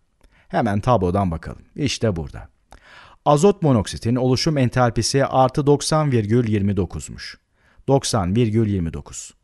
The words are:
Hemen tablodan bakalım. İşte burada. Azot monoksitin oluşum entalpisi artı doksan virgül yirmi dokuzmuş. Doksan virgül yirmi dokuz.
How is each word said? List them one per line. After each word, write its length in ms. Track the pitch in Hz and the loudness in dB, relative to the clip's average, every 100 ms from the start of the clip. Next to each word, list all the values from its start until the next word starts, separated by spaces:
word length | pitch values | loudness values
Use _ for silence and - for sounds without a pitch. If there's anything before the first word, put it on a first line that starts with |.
| _ _ _ _ - | _ _ _ _ -6
Hemen 320 | 170 117 101 | -2 0 0
tablodan 500 | 127 110 90 95 95 | 2 2 2 0 0
bakalım. 320 | 82 - - - - | -4 -10 -14 -16 -6
İşte 400 | 143 - 113 82 | -4 -2 -2 -2
burada. 320 | 69 55 - _ _ - _ - - - | -8 -12 -20 _ _ -20 _ -20 -20 -6
Azot 380 | - 147 202 196 | 2 4 4 4
monoksitin 540 | 156 120 92 73 113 123 | 2 2 0 -4 -4 -2
oluşum 420 | 127 127 170 147 | 0 0 0 0
entalpisi 680 | 120 131 123 113 110 139 135 | 0 2 0 0 -2 0 0
artı 400 | 131 127 - 143 | 2 2 2 2
doksan 460 | 139 - 156 147 | 2 2 0 2
virgül 360 | 120 101 120 117 | 0 2 0 2
yirmi 280 | 107 98 98 | 0 0 -2
dokuzmuş. 640 | 87 80 - 58 - - _ _ _ _ - | -4 -6 -14 -16 -16 -18 _ _ _ _ 0
Doksan 480 | 135 - 117 87 107 | 0 2 -2 0 0
virgül 320 | 117 110 110 | 2 2 0
yirmi 240 | 98 82 | 0 -4
dokuz. 420 | 73 - - - _ | -8 -14 -16 -18 _